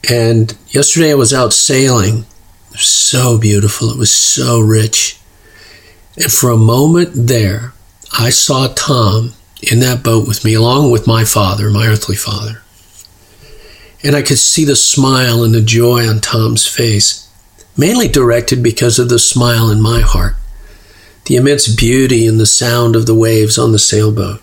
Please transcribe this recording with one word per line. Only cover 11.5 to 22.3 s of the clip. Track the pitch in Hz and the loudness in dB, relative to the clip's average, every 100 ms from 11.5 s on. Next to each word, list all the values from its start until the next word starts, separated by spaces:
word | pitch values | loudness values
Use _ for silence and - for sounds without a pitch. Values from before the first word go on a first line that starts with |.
| 98 104 | -2 -2
my | 104 110 | 0 0
earthly | 107 - 101 | -2 -2 -6
father. | - 101 107 113 _ _ _ - - _ _ _ - - - - - - | -6 -8 -10 -14 _ _ _ -20 -20 _ _ _ -20 -20 -20 -20 -20 -10
And | 143 147 | -2 -2
I | |
could | - - | 0 -2
see | - - | 0 0
the | 151 139 | 0 0
smile | - - 135 131 123 117 | 0 0 0 2 0 0
and | 113 | 2
the | 113 | 2
joy | 110 110 120 120 117 | 2 2 2 2 0
on | 107 | -2
Tom's | - 117 110 113 - | -2 -2 -2 -2 -4
face, | - 117 104 - - - _ _ _ - - | -2 -2 0 -2 -4 -16 _ _ _ -12 -2
mainly | 156 240 214 | 0 0 0
directed | 143 123 117 120 127 | 2 2 0 0 -2
because | 117 110 127 113 | -2 0 0 0
of | 123 | 0
the | 120 | 0
smile | - - 120 117 113 | 0 0 0 0 0
in | 107 | 2
my | 110 117 | 2 2
heart, | 113 92 95 - - - - - - - - - - | 2 2 0 -4 -10 -16 -20 -20 -20 -20 -20 -20 -2
the | 123 | 2
immense | 135 143 107 | 2 0 0
beauty | 110 117 131 131 123 | 0 0 2 2 2
and | 113 | 2